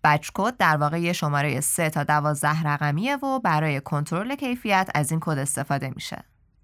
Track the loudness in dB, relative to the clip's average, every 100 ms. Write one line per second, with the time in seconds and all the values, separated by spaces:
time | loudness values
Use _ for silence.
0 | 4 2 0 -2 -2 2 2 4 2 0
1 | 0 0 0 2 0 0 -2 0 0 0
2 | 2 2 2 0 0 0 0 0 0 0
3 | -2 -2 -2 0 2 2 2 -2 -2 -4
4 | -2 -4 -4 -4 -4 -4 0 2 2 0
5 | 0 -2 0 -2 -2 -4 -2 -2 -4 -8
6 | -10 -12 -16 _ _ _